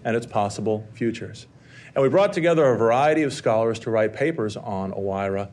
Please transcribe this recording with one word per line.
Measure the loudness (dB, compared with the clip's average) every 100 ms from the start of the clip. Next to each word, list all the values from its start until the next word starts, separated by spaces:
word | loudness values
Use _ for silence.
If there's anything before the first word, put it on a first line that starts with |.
and | -2 -4
its |
possible | -2 -2 -2 -2 -2 -4 -6
futures. | -4 -4 -4 -12 -16 -20 -20 -20 -20 -6
And | 0
we | 2
brought | 4 2
together | 2 2 4
a | 4 4
variety | 4 4 4 2
of | 0
scholars | -2 0 2 0 -2
to | -2
write | 0 0
papers | 0 -2 -2 -6 -6
on | -8 -6 -4
oira | -4 -4 -2 -2 -4 -6